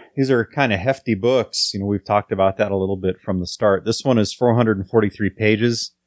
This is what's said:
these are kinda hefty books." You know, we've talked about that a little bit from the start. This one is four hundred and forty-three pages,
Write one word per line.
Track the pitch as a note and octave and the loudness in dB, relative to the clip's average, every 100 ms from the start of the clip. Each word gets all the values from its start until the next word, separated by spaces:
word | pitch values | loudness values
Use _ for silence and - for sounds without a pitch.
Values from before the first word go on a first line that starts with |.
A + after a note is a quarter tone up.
| - - | -6 -2
these | C3+ | 2
are | B2+ | 2
kinda | A2 - C3 G2 | 0 -2 0 0
hefty | A#2 C3+ - | -2 -2 -2
books." | G#2 A#2 C3 G#2+ - - | 0 2 0 0 -4 -6
You | G2+ | -4
know, | G2 | -4
we've | G2+ | -4
talked | - G#2 - | 0 -2 0
about | G2 F#2+ F#2+ | 0 0 0
that | G#2 | -2
a | G2 | 0
little | F#2+ G2 | -2 -2
bit | F#2 F2+ | -4 -4
from | - F#2+ | -6 -6
the | F2+ | -6
start. | - G#2+ F#2+ | -2 0 2
This | G#2 A2+ | 0 -2
one | C#3 A#2+ | 0 2
is | G2+ | 0
four | - A#2+ | 0 0
hundred | A#2 A2+ G2 | 2 2 0
and | F#2+ | 0
forty-three | A#2 G#2 - G2 | 0 0 -2 -4
pages, | - G#2+ G#2+ A#2+ A2+ - _ | 0 2 2 0 -2 -8 _